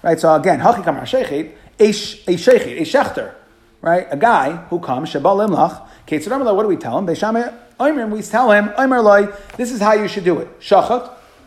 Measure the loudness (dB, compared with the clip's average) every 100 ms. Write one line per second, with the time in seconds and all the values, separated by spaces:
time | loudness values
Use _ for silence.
0 | 0 2 2 4 2 2 2 0 -2 -6
1 | -4 -4 -2 -6 -8 -14 -20 _ 2 2
2 | -8 -12 -4 0 4 4 2 -8 -2 -2
3 | -2 -6 -12 -16 _ _ _ _ -2 -2
4 | -2 0 2 2 0 -6 -8 -8 -6 -6
5 | -6 -2 0 0 0 0 -2 -2 -20 -20
6 | -8 -6 -4 -4 0 0 0 -2 -4 -4
7 | -4 -4 -2 -2 -4 -10 -20 _ -2 -2
8 | -4 -8 -4 0 4 4 2 0 0 4
9 | 6 6 4 -6 -18 -10 -8 -2 2 2
10 | 0 -2 -2 -2 -4 -14 2 2 4 -4
11 | -4 -20 _ _